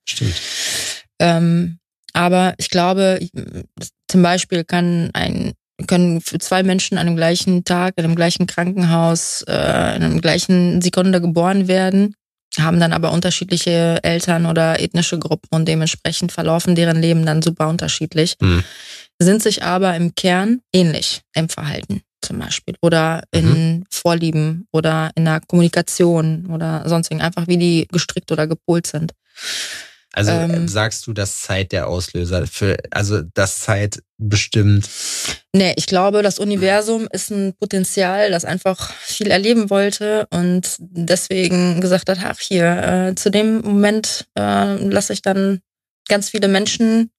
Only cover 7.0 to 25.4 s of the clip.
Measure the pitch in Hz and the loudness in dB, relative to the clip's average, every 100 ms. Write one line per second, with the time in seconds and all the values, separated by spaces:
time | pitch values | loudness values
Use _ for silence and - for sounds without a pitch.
7 | 170 165 165 180 - 180 180 175 185 190 | 0 2 2 2 2 0 0 0 0 0
8 | 165 165 170 - 180 - 175 190 175 165 | 0 2 2 0 -2 -2 -2 0 2 4
9 | 165 165 - - - - - - 175 - | 2 2 -2 -8 -4 -2 0 0 0 0
10 | 165 165 165 165 - 180 180 170 180 185 | 0 0 2 0 2 2 4 2 0 0
11 | 185 185 175 165 175 196 185 185 185 190 | 2 2 2 2 2 2 2 2 2 2
12 | 208 208 _ _ _ - 160 170 165 165 | 0 -2 _ _ _ -2 0 2 2 2
13 | 165 165 180 - 180 175 - 170 165 165 | 0 0 0 -2 -4 -2 0 0 2 0
14 | - 170 170 165 165 165 160 165 170 170 | 0 -2 0 0 2 2 2 0 -2 -2
15 | 170 170 165 165 - 160 160 160 160 - | -2 -4 -4 -6 -2 -2 0 0 -2 -4
16 | 160 170 175 - 160 165 175 170 170 165 | -6 -4 -4 -4 0 0 2 2 4 2
17 | 165 165 160 156 160 165 156 165 165 - | 2 2 2 2 0 0 -2 -2 -4 -4
18 | 156 160 165 - 98 87 - - - - | -4 0 -2 0 2 2 0 -10 -20 -20
19 | - _ 170 214 214 202 170 180 190 170 | -20 _ 4 4 2 -2 -2 0 2 0
20 | 175 - 185 180 202 247 - 190 170 147 | -2 0 0 2 2 -2 2 2 4 2
21 | - - - - 160 - 151 - - 196 | -4 -8 -6 -4 -4 -4 -6 -8 -6 -8
22 | - _ - - - - - - 170 165 | -10 _ -10 -8 -8 -8 -8 -2 2 2
23 | 160 160 - 165 160 160 160 165 185 - | 2 -2 -4 0 4 4 2 0 -4 -4
24 | 170 170 165 156 156 165 196 160 160 160 | 0 2 0 0 -2 -4 -4 -2 0 0
25 | 160 - 165 156 | -2 0 0 0